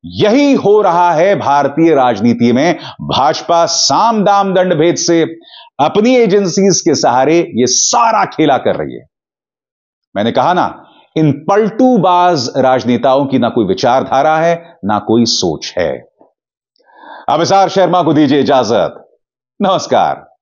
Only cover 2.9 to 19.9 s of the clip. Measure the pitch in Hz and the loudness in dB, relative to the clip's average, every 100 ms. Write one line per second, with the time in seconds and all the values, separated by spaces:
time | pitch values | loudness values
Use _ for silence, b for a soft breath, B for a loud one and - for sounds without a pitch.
2.9 | B 73 - 143 151 - 170 165 - - | B -6 -2 0 -2 -2 0 0 0 0
3.9 | 160 220 220 202 202 196 185 185 160 170 | 0 0 0 0 0 0 0 0 0 0
4.9 | 160 - 170 156 - B B B - 151 | 0 -2 0 -2 -6 B B B -4 -2
5.9 | 196 226 254 226 202 190 175 190 170 165 | 0 2 2 2 2 0 0 0 0 0
6.9 | 131 139 123 135 170 - 110 123 - - | 0 0 0 2 0 -2 -2 -2 0 -2
7.9 | 233 233 214 190 - 156 123 107 90 73 | 0 0 0 -4 -2 0 0 -2 -4 -8
8.9 | 58 - _ _ _ _ _ _ _ _ | -12 -20 _ _ _ _ _ _ _ _
9.9 | _ _ 95 113 120 135 175 104 - b | _ _ -6 -2 0 0 0 -4 -8 b
10.9 | b b 156 156 143 - 202 220 214 254 | b b -2 0 -2 -2 0 0 0 2
11.9 | 240 180 180 180 165 120 135 127 131 113 | 2 2 2 2 0 -4 -2 0 0 0
12.9 | 120 135 135 139 135 117 120 98 92 127 | 0 2 0 0 -2 -2 -2 -2 0 0
13.9 | 127 - 135 151 160 165 170 - _ 98 | 0 0 0 0 0 0 -2 -8 _ -4
14.9 | 104 - 113 117 - 90 73 - - 82 | -4 0 0 0 -2 -4 -6 -8 -6 -6
15.9 | 62 - _ _ _ _ _ _ _ B | -6 -14 _ _ _ _ _ _ _ B
16.9 | B B B - 156 165 190 185 196 180 | B B B -4 -2 0 2 2 0 0
17.9 | 180 160 151 147 143 135 135 107 110 78 | 2 2 2 2 2 2 0 2 0 -2
18.9 | - - _ _ _ _ _ 196 175 - | -6 -20 _ _ _ _ _ -2 -2 -2